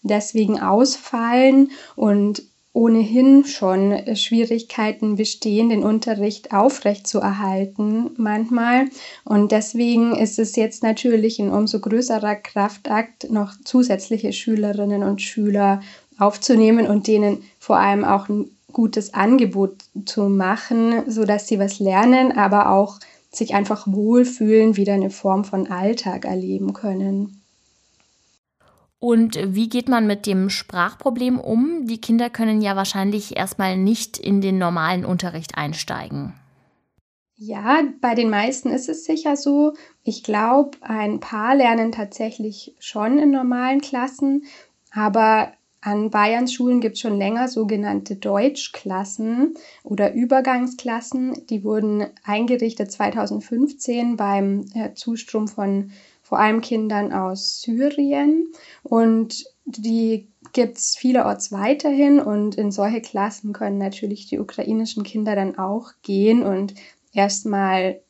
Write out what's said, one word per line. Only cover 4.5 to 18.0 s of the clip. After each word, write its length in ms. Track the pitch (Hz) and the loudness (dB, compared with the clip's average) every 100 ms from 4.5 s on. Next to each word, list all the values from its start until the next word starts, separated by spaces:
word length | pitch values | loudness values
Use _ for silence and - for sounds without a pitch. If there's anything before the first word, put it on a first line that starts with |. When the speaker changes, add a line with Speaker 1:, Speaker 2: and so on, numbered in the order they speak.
| 226 226 - 214 214 214 | -2 -4 -4 -4 -2 -2
Speaker 1:
bestehen, 540 | 202 214 - 220 208 233 | 0 -2 -2 0 2 2
den 140 | 214 | 2
Unterricht 680 | 208 220 233 214 202 208 - | 2 0 -2 -2 -2 -4 -2
aufrechtzuerhalten 1600 | 196 240 269 208 202 - 208 202 196 196 190 196 196 214 220 240 - | 4 4 2 -2 -2 -4 -2 -2 -2 -2 -2 -4 -2 -2 -2 -4 -4
manchmal. 680 | 214 214 226 240 233 247 269 - - - | -2 -2 0 0 2 2 2 -4 -20 -20
Und 300 | - 208 208 | 2 2 4
deswegen 600 | 214 214 233 240 233 233 | 2 0 -2 2 2 2
ist 260 | 226 220 - | 2 0 0
es 180 | 214 - | -2 0
jetzt 260 | 220 - | -2 0
natürlich 560 | 226 220 247 226 220 226 | -2 0 2 2 2 0
ein 120 | 202 | 0
umso 280 | 196 214 214 | 0 0 -2
größerer 560 | 202 226 247 220 208 | 0 0 0 -2 -2
Kraftakt, 960 | 208 - 214 202 - - 214 226 _ - | -4 -6 -2 -2 -4 -4 -2 -2 _ -4
noch 220 | 214 202 - | -2 -2 -8
zusätzliche 680 | - 254 247 190 - 220 214 | 0 2 4 0 -2 -4 -4
Schülerinnen 680 | 196 - 220 208 202 202 202 | -4 -2 0 0 -2 -2 0
und 180 | 196 202 | -2 -4
Schüler 600 | - - 208 202 196 196 - - _ - | -6 -2 0 2 2 2 -4 -20 _ 2
aufzunehmen 680 | 202 202 - 233 220 226 220 | 2 2 2 6 6 6 4
und 200 | 208 196 | 2 2
denen 360 | 214 208 196 - _ | 2 2 -2 -8 _
vor 180 | - - | 0 2
allem 260 | 202 202 | 4 2